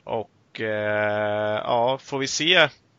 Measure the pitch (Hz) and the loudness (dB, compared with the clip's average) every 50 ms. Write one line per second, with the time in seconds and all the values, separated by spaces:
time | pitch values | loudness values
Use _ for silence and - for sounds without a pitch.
0 | _ - 120 113 104 - _ _ _ _ _ - 113 110 107 107 104 107 104 104 | _ -8 -6 -6 -6 -10 _ _ _ _ _ -8 -6 -4 -4 -2 -2 -2 0 0
1 | 107 104 104 107 107 104 104 104 107 107 107 - - - 123 117 117 127 135 135 | 0 0 0 0 0 -2 -2 -2 -2 -2 -2 -2 -2 0 0 2 2 0 0 -4
2 | - - 143 135 135 131 - - 151 170 185 170 151 139 - _ _ _ _ | -6 -8 -6 -4 -4 -4 -4 -2 2 4 6 6 6 4 2 _ _ _ _